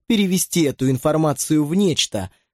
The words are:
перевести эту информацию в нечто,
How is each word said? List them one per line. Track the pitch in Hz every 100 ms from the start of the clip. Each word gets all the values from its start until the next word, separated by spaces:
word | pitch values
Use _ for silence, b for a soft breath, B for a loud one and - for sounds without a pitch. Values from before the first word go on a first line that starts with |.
| -
перевести | 220 196 185 - 175
эту | 143 - 131
информацию | 131 156 156 160 139 - 156 147
в |
нечто, | 185 202 131 - 104 92 _ _